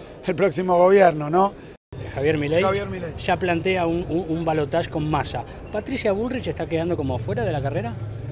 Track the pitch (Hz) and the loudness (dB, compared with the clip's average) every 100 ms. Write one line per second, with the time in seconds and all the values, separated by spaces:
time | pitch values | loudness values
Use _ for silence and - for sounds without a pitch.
0 | - - - 160 190 151 185 175 180 196 | -18 -10 -4 2 2 2 2 6 8 8
1 | 185 151 147 170 196 - - - _ - | 8 6 0 2 2 0 -18 -20 _ -12
2 | - - 143 156 147 165 190 196 196 185 | -8 -2 0 2 2 2 2 0 -4 -8
3 | 170 143 - 170 180 170 165 185 170 165 | -8 -6 -2 0 2 0 2 0 2 0
4 | 139 156 175 165 165 156 147 165 170 165 | -2 -2 -2 -2 0 0 0 0 -2 -2
5 | 151 151 135 127 113 - - 208 208 262 | 0 0 -2 -4 -8 -12 -10 -8 -6 -2
6 | 220 196 240 233 180 147 160 160 165 165 | 0 0 -2 -4 -4 -4 -2 -2 0 -2
7 | 139 123 - 190 214 151 135 156 226 233 | -2 -2 -4 -2 -2 -2 -2 -4 -4 -8
8 | - - - | -10 -10 -8